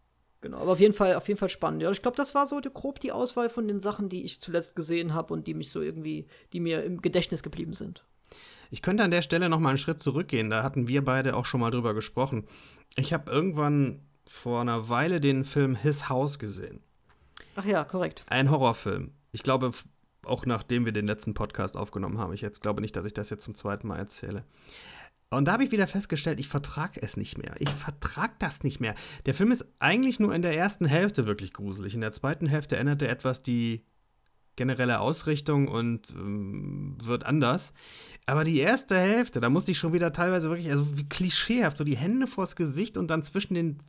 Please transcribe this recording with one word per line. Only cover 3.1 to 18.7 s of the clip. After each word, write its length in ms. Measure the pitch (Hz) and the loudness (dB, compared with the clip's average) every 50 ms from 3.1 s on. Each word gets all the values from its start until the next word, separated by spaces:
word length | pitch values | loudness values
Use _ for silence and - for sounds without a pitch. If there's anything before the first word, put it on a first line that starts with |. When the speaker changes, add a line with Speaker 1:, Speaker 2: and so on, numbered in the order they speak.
Speaker 1:
Auswahl 380 | - - 247 247 - 247 240 233 | -2 -2 -2 -2 0 -2 -2 -2
von 180 | - 240 226 | -2 -2 -2
den 140 | 208 202 196 | -2 -2 -2
Sachen, 260 | 196 208 208 208 202 | -2 -4 -4 -2 -4
die 160 | 185 180 180 - | -4 -4 -4 -4
ich 160 | 196 - - | -6 -6 -6
zuletzt 360 | - - 165 170 165 - - | -6 -2 -2 -2 -2 -2 -6
gesehen 400 | 180 160 156 170 170 170 165 156 | -6 -2 0 0 0 0 0 -2
hab 160 | 165 160 - | -2 -2 -4
und 160 | 160 160 156 | -6 -6 -4
die 80 | 165 156 | -6 -6
mich 160 | 160 156 - | -6 -6 -6
so 100 | - 170 | -6 -4
irgendwie, 460 | 156 156 160 160 156 156 156 156 151 - - - - _ - | -4 -4 -4 -6 -6 -6 -6 -8 -8 -12 -18 -20 -20 _ -6
die 60 | 175 | -4
mir 240 | 170 165 165 160 151 | -2 0 0 0 -2
im 180 | 170 180 175 | -4 -4 -2
Gedächtnis 400 | - 202 - 180 170 - 170 160 | -2 2 2 2 2 2 -4 -6
geblieben 320 | - 156 - 165 170 165 165 | -6 -8 -8 -8 -8 -8 -8
sind. 300 | - - - 175 - - _ _ _ _ _ - - - - - - - - | -10 -10 -12 -12 -16 -20 _ _ _ _ _ -20 -20 -20 -20 -20 -20 -16 -14
Speaker 2:
Ich 140 | 123 - - | -12 -4 -2
könnte 200 | 180 190 220 208 | 0 2 4 4
an 60 | 180 | 4
der 140 | 175 175 165 | 4 2 2
Stelle 260 | - 170 165 180 170 | 2 2 2 4 4
noch 100 | 160 160 | 4 4
mal 100 | 160 135 | 4 4
einen 100 | 135 139 | 2 2
Schritt 200 | - - 156 - | 0 -2 -4 -2
zurückgehen, 520 | - 143 120 - 185 - - 113 110 107 | -2 -2 0 0 -2 0 0 0 2 2
da 100 | 110 110 | 2 0
hatten 260 | 117 139 139 139 120 | 0 0 0 0 0
wir 160 | 120 131 139 139 | 2 2 2 2
beide 320 | 131 127 131 131 135 123 | 2 2 2 2 2 0
auch 100 | 123 117 | 0 -2
schon 140 | - - 127 | 0 0 0
mal 120 | 117 117 | 2 2
drüber 240 | 120 123 117 113 107 | 2 0 0 0 0
gesprochen. 500 | 110 104 - - 123 131 131 131 110 104 - - - - - - - - _ - | -2 -4 -4 -2 -2 0 0 -2 -4 -6 -8 -16 -20 -20 -20 -20 -20 -20 _ -4
Ich 180 | - 131 - 170 | -2 0 0 0
hab 140 | 156 - | -2 -2
irgendwann 760 | - 117 143 170 190 160 151 147 147 147 143 139 123 - - - _ _ _ _ | 0 0 2 2 2 0 2 2 4 4 4 4 2 0 -6 -14 _ _ _ _
vor 340 | - - - - 120 120 120 | -20 -20 -10 -4 -2 -2 0
einer 280 | 120 120 117 117 110 113 | 0 0 0 -2 0 0
Weile 300 | 120 120 147 175 180 165 | 0 2 2 2 2 4
den 240 | 139 139 135 135 139 | 4 4 4 4 0
Film 320 | - - 147 139 131 131 | 0 2 2 4 4 2
His 320 | - - 151 143 143 - | 2 2 2 2 2 0
House 300 | - 135 127 143 147 143 | 0 0 0 0 0 -2
gesehen. 440 | - - 104 95 92 - - - - - _ _ _ _ _ _ _ _ _ _ - - - - | -4 -8 -10 -8 -10 -12 -12 -14 -18 -20 _ _ _ _ _ _ _ _ _ _ -20 -20 -12 -12
Speaker 1:
Ach 100 | 202 190 | -6 -2
ja, 180 | 208 196 165 147 | 0 0 0 0
korrekt. 400 | - - 185 175 156 - - - | -2 -2 -2 -2 -4 -4 -10 -6
Speaker 2:
Ein 240 | - - 127 - 135 | 0 2 4 6 6
Horrorfilm. 600 | 151 135 131 120 | 6 6 4 4